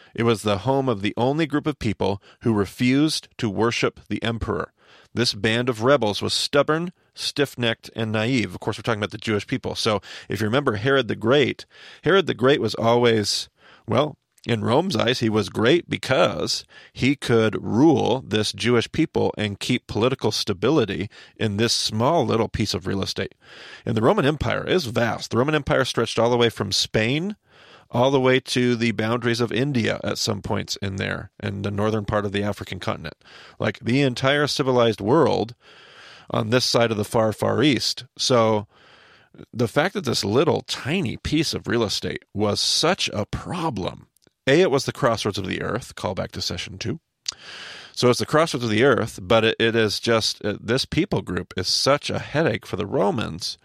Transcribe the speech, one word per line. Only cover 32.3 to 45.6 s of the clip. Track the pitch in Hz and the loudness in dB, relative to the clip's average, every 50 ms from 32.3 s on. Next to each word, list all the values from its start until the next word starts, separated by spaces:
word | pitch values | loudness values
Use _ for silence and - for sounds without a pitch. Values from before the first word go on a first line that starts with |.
the | 95 101 101 | -2 -2 -2
African | 104 101 - 104 - 95 92 | -2 -4 -6 -8 -10 -10 -8
continent. | - - 101 - 80 78 - _ _ - - - - - - _ | -6 -6 -6 -6 -8 -12 -14 _ _ -20 -20 -20 -20 -20 -8 _
Like, | - 110 104 - | -4 -4 -4 -4
the | 120 107 117 139 | -2 0 2 2
entire | 143 135 120 - 131 135 143 147 151 139 | 2 2 0 0 0 2 2 2 0 0
civilized | - - 143 131 127 123 117 117 107 - | 0 0 0 2 4 4 4 4 2 0
world | 98 104 131 165 143 107 98 95 101 117 - - _ - - - - - - - - - - - - _ | 0 2 4 4 4 4 2 0 -2 -4 -6 -16 _ -20 -20 -20 -20 -20 -20 -20 -20 -20 -20 -20 -12 _
on | - 120 117 107 | -2 -2 0 2
this | 117 127 - | 2 2 2
side | - - 123 117 113 | 2 2 2 4 4
of | 113 101 | 2 0
the | 104 | -2
far, | - - 120 110 110 | 0 2 2 2 2
far | 104 - - 107 104 104 123 | 2 0 0 0 2 4 4
east. | 156 127 101 - - - - 123 - _ - | 4 4 2 0 -2 -4 -6 -10 -16 _ -4
So | - - 131 120 113 110 110 107 104 - _ _ _ - - - - - - _ _ _ _ - - - - | 0 2 4 4 4 4 2 0 -2 -6 _ _ _ -20 -20 -20 -20 -20 -20 _ _ _ _ -20 -20 -14 -4
the | 110 120 113 | -2 -2 0
fact | - - 151 196 - | 2 0 0 0 -2
that | 220 - | -4 -4
this | 117 113 - - | -2 -2 -2 -2
little | 98 104 127 170 156 110 104 | 2 2 2 2 2 0 0
tiny | - - - - - 120 151 202 170 113 - | -2 -6 -8 -8 -4 -4 -2 -2 -2 -2 -4
piece | - - - - 151 156 - - | -6 -6 -2 0 0 0 0 -4
of | 92 87 - | -6 -4 -2
real | 107 117 117 | 0 0 0
estate | 98 - - - 95 - - - _ _ | 0 -2 -4 -4 -6 -8 -8 -10 _ _
was | 95 104 104 98 - | -2 0 0 0 0
such | - - - - 160 156 190 - - - - | 0 0 0 0 2 0 0 0 -2 -4 -4
a | 104 101 - | -6 -6 -6
problem, | - - - 165 - 180 160 165 127 98 87 85 - - - _ _ _ _ _ _ _ _ - | -8 -10 -8 -8 -6 -4 -4 -4 -4 -4 -6 -8 -8 -10 -18 _ _ _ _ _ _ _ _ 4
A, | 135 165 | 4 6
it | 190 170 | 6 4
was | 123 139 - | 4 0 0
the | - | -2
crossroads | - - - 123 113 104 - 110 98 - | -4 0 0 0 0 2 -2 -2 -2 -2
of | 95 92 | -4 -4
the | 92 - | -4 -4